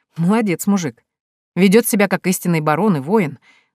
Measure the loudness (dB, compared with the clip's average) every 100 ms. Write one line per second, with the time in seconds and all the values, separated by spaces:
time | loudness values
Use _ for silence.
0 | _ -4 0 0 0 -2 -2 -2 -2 -10
1 | _ _ _ _ _ 0 4 4 2 0
2 | 0 -2 -2 -4 -2 -2 0 0 0 0
3 | 0 -2 -2 -6 _ _ _